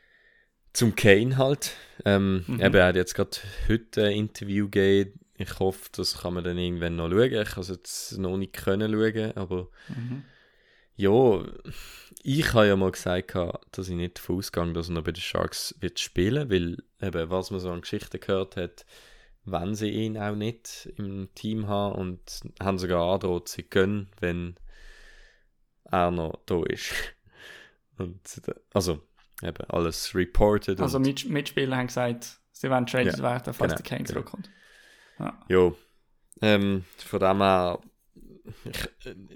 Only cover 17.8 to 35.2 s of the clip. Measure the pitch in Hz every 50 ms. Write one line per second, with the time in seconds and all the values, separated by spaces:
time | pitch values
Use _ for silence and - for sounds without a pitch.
17.8 | 87 - - 104 - - - 107 - - 101 95 95 95 - 101 87 85 - -
18.8 | - _ - - - - - - _ _ - _ _ 101 92 82 85 98 110 104
19.8 | 110 104 107 107 110 110 107 110 104 104 107 104 104 117 117 - - - - -
20.8 | - - - - 104 98 98 98 95 - _ - - 107 110 110 107 101 101 101
21.8 | 101 101 - - 95 90 90 90 - - - - - - - - 92 98 98 90
22.8 | 92 87 90 87 85 87 95 98 - 92 87 87 - - - - - - - 101
23.8 | 95 98 104 104 98 98 - - - 87 85 87 87 87 90 - - - - -
24.8 | - - - - - - - - - - _ _ _ _ _ _ _ _ _ _
25.8 | _ - - 92 87 87 87 85 80 80 - - _ - 92 85 - - - -
26.8 | - - - - - - - _ _ _ _ - - - - - - - _ _
27.8 | _ _ _ - 92 87 90 95 - - - - - - - - _ _ - 101
28.8 | 90 87 80 73 - _ _ _ _ _ _ - - 87 78 - - - - 90
29.8 | 85 82 80 - - - - 98 90 - - - 107 104 104 101 - - 98 95
30.8 | - 135 131 135 131 135 139 - - - 160 143 143 - - - 139 131 131 127
31.8 | 123 123 - 127 123 120 120 117 - - - - _ _ _ - - 139 131 127
32.8 | 123 120 - 131 120 95 - - 135 123 120 127 - 135 127 - - - 80 -
33.8 | - - - - - - - - - - - - - - - _ - - - -
34.8 | - - - _ _ _ _ -